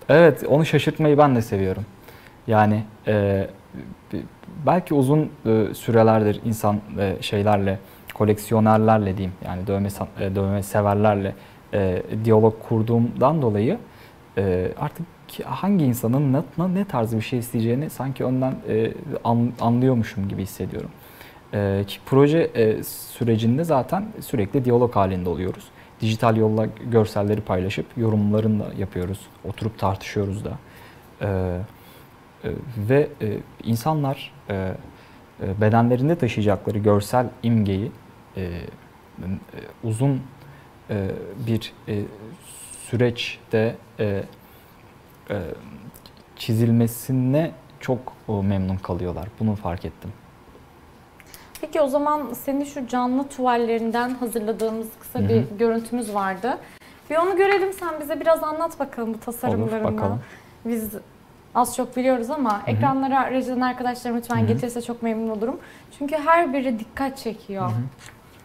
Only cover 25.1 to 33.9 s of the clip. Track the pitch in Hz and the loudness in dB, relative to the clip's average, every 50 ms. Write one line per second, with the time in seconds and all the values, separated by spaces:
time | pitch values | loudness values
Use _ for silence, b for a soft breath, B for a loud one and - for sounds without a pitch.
25.1 | 95 90 90 90 85 78 92 92 - - - - B B B B B - 117 110 | 2 0 -2 -2 -2 -2 -4 -4 -6 -8 -14 -20 B B B B B -2 -2 0
26.1 | 110 - 131 113 110 110 110 110 107 110 110 107 - - - 123 117 113 107 107 | 0 2 2 2 4 4 4 2 2 2 0 -2 -4 -8 -4 2 4 4 4 4
27.1 | - 104 101 104 104 104 104 - 98 92 92 98 - - - - - 123 113 110 | 2 0 0 2 0 0 0 -2 -2 0 0 -2 -4 -4 -6 -6 -4 -2 0 2
28.1 | 107 104 104 104 107 110 110 110 107 101 98 87 - 98 101 95 - 90 90 87 | 2 2 2 2 2 2 2 2 0 0 -2 -6 -6 -8 -8 -6 -6 -6 -4 -4
29.1 | 95 - - - - - - 92 101 - 110 107 - - 107 95 98 - - - | -6 -8 -10 -16 -20 -14 -12 -12 -8 -6 -6 -8 -4 -2 -2 -2 -2 -4 -6 -6
30.1 | - 107 101 98 95 107 117 - - - B B B B B B B B B B | -4 -4 -2 -2 -4 -6 -6 -8 -10 -10 B B B B B B B B B B
31.1 | - - - 101 98 92 92 92 87 90 104 - B B B B B B B B | -10 -6 -4 -2 -2 -2 -2 -2 -4 -4 -6 -10 B B B B B B B B
32.1 | - - - - - - - - - - - 135 117 110 101 110 135 143 151 147 | -20 -20 -20 -20 -20 -10 -8 -8 -8 -8 -10 -10 -8 -4 0 2 4 4 2 2
33.1 | - - 110 107 107 - - - - - - 110 117 113 - 156 | -2 -6 -6 -6 -4 -6 -8 -12 -18 -8 -4 -2 -2 -2 0 -2